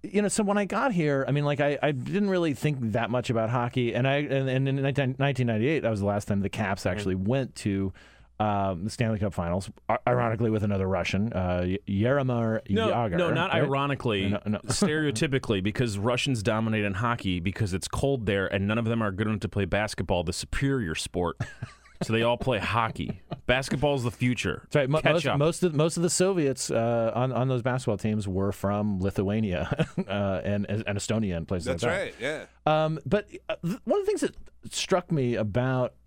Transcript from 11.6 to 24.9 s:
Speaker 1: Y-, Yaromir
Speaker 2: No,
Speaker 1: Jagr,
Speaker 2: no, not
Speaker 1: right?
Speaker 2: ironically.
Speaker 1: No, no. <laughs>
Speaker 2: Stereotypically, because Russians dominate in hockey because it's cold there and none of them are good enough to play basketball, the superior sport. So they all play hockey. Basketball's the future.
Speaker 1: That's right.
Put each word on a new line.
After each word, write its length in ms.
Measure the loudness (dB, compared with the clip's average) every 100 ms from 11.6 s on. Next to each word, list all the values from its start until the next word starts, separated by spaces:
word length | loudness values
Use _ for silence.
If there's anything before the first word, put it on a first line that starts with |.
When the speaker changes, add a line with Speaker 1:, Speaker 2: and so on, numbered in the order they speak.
Speaker 1:
Y-, 140 | 0 -2 -2
Yaromir 840 | 0 2 2 2 0 0 -2 0
Speaker 2:
No, 200 | 0 2
Speaker 1:
Jagr, 260 | 2 0 0
Speaker 2:
no, 140 | 0
not 220 | 0 0
Speaker 1:
right? 100 | 0
Speaker 2:
ironically. 680 | 2 0 0 -2 0 0 0
Speaker 1:
No, 100 | -2
no. 140 | -2 -4
<laughs> 80 | -2
Speaker 2:
Stereotypically, 960 | 0 2 2 0 0 0 -2 0 0
because 340 | 0 -2 -2 0
Russians 440 | -2 0 0 0
dominate 420 | 0 0 0 0
in 100 | -2
hockey 440 | -2 -2 0 0 0
because 340 | -2 -2 -2
it's 140 | -2 -4
cold 400 | -2 0 0 0
there 220 | 0 0
and 180 | 0 0
none 120 | 0
of 80 | 0
them 140 | 0
are 100 | -2
good 160 | -2 -2
enough 120 | -2
to 80 | -2
play 180 | -2 0
basketball, 580 | 0 -2 -4 0 0
the 80 | 0
superior 640 | -4 -4 -2 0 0 -2 -4
sport. 400 | -4 -2 -2 -2 -8 -8 -16 -18 -20 -8
So 100 | 0
they 120 | 2
all 120 | 2 2
play 220 | 0 0
hockey. 640 | 0 0 0 -2 -6 -8 -10 -10 0
Basketball's 560 | 0 2 0 2 2
the 80 | 0
future. 520 | 0 0 0 -2 -4
Speaker 1:
That's 100 | 0
right. 160 | 0 2